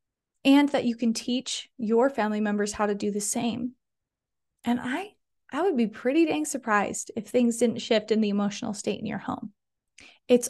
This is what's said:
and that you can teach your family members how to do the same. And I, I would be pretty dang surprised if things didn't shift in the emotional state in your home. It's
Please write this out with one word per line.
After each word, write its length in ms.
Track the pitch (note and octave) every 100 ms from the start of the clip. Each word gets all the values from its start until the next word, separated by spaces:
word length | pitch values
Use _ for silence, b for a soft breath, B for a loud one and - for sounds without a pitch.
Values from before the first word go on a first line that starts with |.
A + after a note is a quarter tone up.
| _ _ _ _ C#4
and 240 | C#4 C#4+
that 160 | C4+ A#3+
you 100 | A3+
can 180 | A#3
teach 540 | A3+ - B3 - - - -
your 320 | G#3+ A3+ C4+
family 300 | C4+ G#3+ G#3
members 320 | G#3+ G#3 G3+
how 140 | - G#3
to 100 | G3+
do 160 | G#3
the 80 | G#3
same. 540 | - A#3 A#3 A#3 B3 - _ _ _ _ _ _ _ _ A#3
And 140 | B3
I, 300 | B3 D4+ G#4 _ _ _ _
I 80 | C4+
would 160 | F#4+ B3+
be 100 | G#3+
pretty 380 | - B3 D#4 D#4+
dang 180 | G3+
surprised 680 | G#3 B3+ A3+ G#3 - - - A3+
if 120 | -
things 300 | B3+ A#3+ A3+
didn't 240 | A3+ A3+
shift 300 | - A3 G#3+
in 80 | A3
the 100 | G#3
emotional 440 | G3+ G3+ G3+ -
state 260 | G3+ G#3+ -
in 60 | A3
your 140 | -
home. 320 | - - G3+ - _ _ _ - b b -
It's 220 | B3